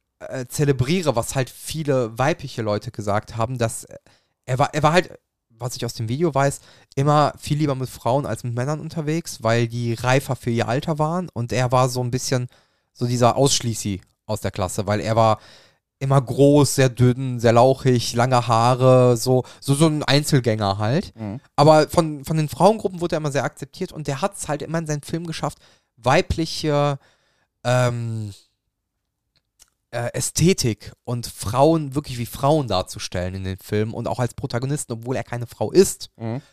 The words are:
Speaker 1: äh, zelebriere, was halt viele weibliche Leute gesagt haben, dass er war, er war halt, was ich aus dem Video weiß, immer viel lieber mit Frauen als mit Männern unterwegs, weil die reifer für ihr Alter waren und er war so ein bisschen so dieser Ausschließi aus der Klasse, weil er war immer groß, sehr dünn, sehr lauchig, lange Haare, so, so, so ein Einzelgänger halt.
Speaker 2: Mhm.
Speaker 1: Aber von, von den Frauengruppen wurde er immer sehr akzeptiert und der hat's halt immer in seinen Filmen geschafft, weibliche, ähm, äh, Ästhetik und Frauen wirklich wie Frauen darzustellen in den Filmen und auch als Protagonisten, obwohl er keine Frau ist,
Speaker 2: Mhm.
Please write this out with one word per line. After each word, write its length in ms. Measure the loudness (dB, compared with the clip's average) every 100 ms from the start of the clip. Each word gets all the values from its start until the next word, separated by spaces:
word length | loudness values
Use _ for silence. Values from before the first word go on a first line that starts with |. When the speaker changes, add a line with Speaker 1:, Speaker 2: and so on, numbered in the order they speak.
| _ -18
Speaker 1:
äh, 300 | -12 -10 -8
zelebriere, 680 | -2 0 2 2 0 0 -2
was 200 | -2 -4
halt 160 | -4
viele 680 | -8 -12 -8 -2 0 -2 -2
weibliche 460 | -2 -2 -8 -6
Leute 260 | -4 -4 -6
gesagt 480 | -8 -2 -2 -2 -4
haben, 220 | -4 -2
dass 260 | -4 -4 -14 -20 _ _ _ _ -6
er 120 | -2
war, 160 | 0
er 80 | 2
war 120 | 2
halt, 260 | 2 0 -6 _ _ _
was 260 | -12 -10 -6
ich 100 | -8
aus 80 |
dem 160 | -6 -6
Video 240 | -2 0
weiß, 280 | 2 0 -2 _ _ _ -2
immer 380 | 2 4 2 0
viel 220 | -4 -2
lieber 160 | 0 -2
mit 120 | -6
Frauen 380 | -6 -2 0 -2
als 180 | -6
mit 120 | -6 -4
Männern 240 | -4 -4
unterwegs, 640 | -6 -8 -4 -4 -6 -4
weil 240 | 0 2 0
die 260 | -2 -4
reifer 420 | -2 0 0 0 -6
für 140 | -4
ihr 180 | -2 -2
Alter 300 | -2 -2 -2
waren 320 | -2 -4 -6
und 200 | -8 -4
er 180 | -2 0
war 160 | 2 2
so 140 | 0
ein 80 | -4
bisschen 380 | -4 -2 -4 -4 _ _ _ _
so 140 | -6 -2
dieser 300 | 4 4 6
Ausschließi 680 | 2 2 -2 -4 -4 -6 -8 _ -8
aus 160 | -6
der 80 | -6
Klasse, 380 | -4 -4 -2 -2
weil 140 | -2
er 140 | 0 4
war 240 | 4 2 -4 -20 _ _ _ -8
immer 200 | 0 2
groß, 540 | 2 4 6 6 4 4
sehr 140 | 2
dünn, 500 | 4 2 2 -2 0
sehr 140 | 4
lauchig, 640 | 6 6 4 2 2 0 0
lange 320 | 2 2 2
Haare, 680 | 2 4 4 6 6 6 4
so, 260 | 2 0 0 -6
so, 160 | -2 2
so 100 | 4
ein 160 | 2
Einzelgänger 800 | 0 0 2 2 2 0 0 0
halt. 340 | 0 -2 -4 -10
Speaker 2:
Mhm. 260 | -10 -10 _ 4
Speaker 1:
Aber 320 | 6 8 6
von, 380 | 2 0 -2 -4
von 100 | -4
den 120 | -2
Frauengruppen 520 | 2 4 4 -2 -4
wurde 160 | -4 -2
er 0 |
immer 140 | -2
sehr 120 | -2
akzeptiert 480 | -4 -6 -14 -10 -10
und 160 | -8 -8
der 120 | -4
hat's 260 | -4 -6 -8
halt 160 | -6
immer 160 | -4 -6
in 80 | -4
seinen 160 | -6
Filmen 240 | -6 -8 -8
geschafft, 320 | -6 -6 -8 _ _ _ _
weibliche, 1000 | 0 2 2 -2 -4 -4 -2 0 0 -2 _ _ _ _ _ _
ähm, 720 | 0 2 2 0 -6 -6 -8 -12 _ _ _ _ _ _ _ _ _ _ _ _ _ _ _
äh, 220 | -8 -6
Ästhetik 800 | -4 -4 2 4 4 0 -4 -8 -16
und 220 | -10 -8 -8
Frauen 680 | -10 -4 2 4 4 0 -6
wirklich 220 | -6 -6
wie 80 | -8
Frauen 400 | -2 0 2 0
darzustellen 680 | -2 -4 -8 -8 -6 -6
in 100 | -6
den 140 | -8 -8
Filmen 360 | -4 -4 -2
und 140 | -4 -6
auch 120 | -4
als 160 | -4 -6
Protagonisten, 580 | -8 -6 -4 -6 -6
obwohl 220 | -8 -6 -6
er 80 |
keine 240 | -6 -10 -10
Frau 240 | -6 0
ist, 400 | 2 2 0 -14 -12
Speaker 2:
Mhm. 240 | -8 -8 -10